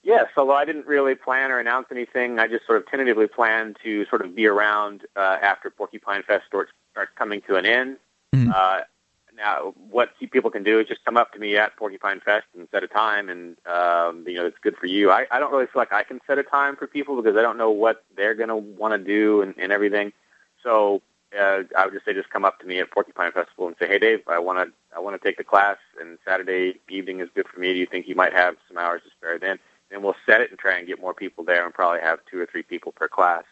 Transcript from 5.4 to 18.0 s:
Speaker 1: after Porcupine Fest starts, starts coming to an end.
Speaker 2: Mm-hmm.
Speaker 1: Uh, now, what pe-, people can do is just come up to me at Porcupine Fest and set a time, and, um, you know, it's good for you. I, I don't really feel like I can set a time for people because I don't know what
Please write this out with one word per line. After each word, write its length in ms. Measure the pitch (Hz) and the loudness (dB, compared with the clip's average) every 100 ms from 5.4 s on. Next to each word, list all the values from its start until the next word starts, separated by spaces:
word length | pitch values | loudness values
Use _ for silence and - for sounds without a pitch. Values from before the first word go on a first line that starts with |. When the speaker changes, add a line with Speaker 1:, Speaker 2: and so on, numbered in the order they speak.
Speaker 1:
after 280 | 101 95 98 | 0 0 -6
Porcupine 540 | _ 101 107 - 101 | _ -10 -8 -6 -6
Fest 220 | - 101 - | 0 -2 0
starts, 240 | 98 - _ _ | -4 -4 _ _
starts 200 | - 98 | -8 -8
coming 260 | - 113 104 | -6 -6 -6
to 140 | - | -2
an 100 | 95 | 0
end. 320 | 95 120 127 135 _ _ _ | 2 2 0 -10 _ _ _
Speaker 2:
Mm-hmm. 180 | 135 120 | 2 4
Speaker 1:
Uh, 260 | 95 92 95 - _ _ _ _ | 4 2 0 -6 _ _ _ _
now, 400 | 113 104 78 92 - 101 | -6 -2 -2 -4 -10 -4
what 260 | 117 117 _ | 0 0 _
pe-, 80 | 247 | -2
people 220 | 131 113 | 0 0
can 140 | 107 | -2
do 160 | 101 110 | 2 2
is 80 | 107 | 2
just 160 | 113 | -4
come 140 | - 117 | 0 2
up 160 | 113 | 0
to 60 | 104 | -4
me 180 | 104 104 | -2 0
at 180 | 107 | 0
Porcupine 460 | - 104 95 101 95 | -2 -10 -6 -6 -4
Fest 240 | 101 107 - 90 | 0 -2 -2 -20
and 100 | 82 | -6
set 120 | 101 | -6
a 40 | 90 | -2
time, 400 | 107 107 104 95 | 0 0 -2 -6
and, 280 | 87 87 85 87 | -12 -14 -16 -6
um, 560 | 87 87 85 85 85 | 0 2 2 0 -4
you 100 | 85 | -10
know, 100 | 87 | -4
it's 120 | 87 - | -6 -2
good 180 | 107 - | -4 -4
for 80 | 90 | -4
you. 240 | 98 101 | 2 4
I, 160 | 101 131 | 4 2
I 100 | 123 | -2
don't 120 | 143 | 0
really 160 | 135 123 | -2 -2
feel 140 | 135 | -2
like 120 | 113 | -2
I 100 | 101 | -2
can 180 | 104 127 | -4 -10
set 140 | - 139 | -4 -4
a 40 | |
time 340 | 139 143 139 139 | 0 0 0 -4
for 100 | 139 | -8
people 340 | 147 139 131 | -8 -4 0
because 160 | 110 104 | 2 4
I 40 | |
don't 160 | 117 113 | 2 2
know 120 | 113 | 0
what 340 | 104 113 110 | 4 2 0